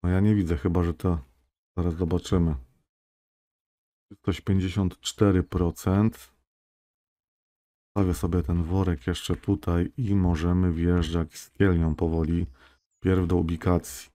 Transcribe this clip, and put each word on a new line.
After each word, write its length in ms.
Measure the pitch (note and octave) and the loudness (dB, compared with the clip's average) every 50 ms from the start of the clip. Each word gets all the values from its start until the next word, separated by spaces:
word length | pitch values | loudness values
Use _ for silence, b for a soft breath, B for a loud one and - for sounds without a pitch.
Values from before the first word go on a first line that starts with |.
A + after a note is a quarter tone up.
| - | 0
No 80 | F2 | 0
ja 100 | F2+ F#2 | 2 2
nie 140 | G2 G#2+ G#2+ | 4 4 4
widzę, 220 | G#2 F#2+ E2 E2+ | 2 2 0 -2
chyba 260 | D#2+ - F#2+ E2+ F2+ F2 | -2 -2 -2 0 0 0
że 120 | E2+ E2 | 0 -2
to 240 | - - F#2+ F2 E2 C#2 _ _ _ _ _ _ _ _ _ _ | -2 -2 -2 -2 -2 -4 _ _ _ _ _ _ _ _ _ _
zaraz 180 | - E2+ F2 E2+ | -4 -4 -4 -2
zobaczymy. 600 | E2 F#2 E2 F2+ F2 - - - F#2 E2+ E2 D2+ C2 - _ _ _ _ _ _ _ _ _ _ _ _ _ _ _ _ _ _ _ _ _ _ _ _ _ _ _ _ _ | -2 -2 -2 -2 -2 -2 0 0 2 2 2 0 -4 -8 _ _ _ _ _ _ _ _ _ _ _ _ _ _ _ _ _ _ _ _ _ _ _ _ _ _ _ _ _
Czystość 320 | G2+ _ _ - F#2+ - | -20 _ _ -4 -4 -2
pięćdziesiąt 600 | - - G2 G2 F#2 F#2+ F2+ G#2 G2 F2+ F2 _ | 0 0 0 2 2 0 0 0 0 0 -2 _
cztery 420 | _ - - - A2 G2+ F#2+ F#2 E2 | _ -10 -2 2 2 4 4 2 2
procent. 920 | - - F2 F2 E2+ E2 - - F#2 F#2 G2 G#2 A2+ A#2 - - - _ _ _ _ _ _ _ _ _ _ _ _ _ _ _ _ _ _ _ _ _ _ _ _ _ _ _ _ _ _ _ _ | 0 -2 0 0 0 -2 -2 -2 0 2 2 2 0 0 -4 -20 -20 _ _ _ _ _ _ _ _ _ _ _ _ _ _ _ _ _ _ _ _ _ _ _ _ _ _ _ _ _ _ _ _
Stawię 240 | _ G2+ G2 F2+ F2 | _ 0 0 0 0
sobie 280 | - - F2+ E2+ F2+ E2+ | -2 -2 -2 -2 -2 -2
ten 200 | - F2 E2+ E2+ | 0 -2 -2 -2
worek 440 | D#2+ F2+ F#2+ F#2+ F2+ F2 D2+ - | -2 0 0 0 0 -2 -2 -2
jeszcze 300 | - F2 - - - F2+ | -6 -6 -6 -4 -6 -6
tutaj 560 | - - - G2+ G2 - - F2 F2 F2 - - | -6 -2 -2 -2 -2 0 -2 0 0 0 -2 -4
i 180 | - B2 G2+ G2 | -6 -4 -2 0
możemy 580 | G2+ F#2 F2+ F2 D2+ D#2+ F2 F2 F2+ F2+ F2+ E2 | 2 2 2 0 0 0 0 0 2 2 0 0
wjeżdżać 680 | D#2+ E2 E2+ F2 F2 E2+ D#2 E2+ E2+ E2 D#2+ - - | 0 0 2 2 2 0 0 -2 -4 -4 -4 -8 -18
z 120 | - - | -20 -20
kielnią 440 | _ _ G2+ G2 F2+ E2+ E2 D#2+ D2+ | _ _ 2 4 4 4 2 0 0
powoli. 520 | - E2+ E2 E2 E2 D#2+ D#2 E2 E2+ F2 - b b b b b b b _ _ _ | 0 -2 -2 0 0 0 0 0 -2 -2 -4 b b b b b b b _ _ _
Pierw 260 | _ F2+ F#2 F#2 F#2 | _ 0 2 2 2
do 100 | F2 F2+ | 2 0
ubikacji. 760 | F2 E2+ E2 E2+ E2 - F#2 F2+ E2+ - - - - - - _ | 0 0 0 -2 -2 0 0 0 0 0 -4 -16 -18 -18 -20 _